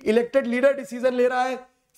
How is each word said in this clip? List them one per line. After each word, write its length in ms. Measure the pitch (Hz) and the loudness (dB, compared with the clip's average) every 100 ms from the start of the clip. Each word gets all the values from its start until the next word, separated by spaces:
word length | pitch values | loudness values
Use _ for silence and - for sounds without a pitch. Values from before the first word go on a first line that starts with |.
| - | 0
elected 420 | 220 233 269 240 | 0 2 0 0
leader 260 | 247 269 | 2 2
decision 400 | 277 262 240 254 | 0 -6 -4 -2
ले 140 | 247 247 | 0 0
रहा 160 | 254 | 0
है, 160 | 254 254 - _ _ | -2 -4 -12 _ _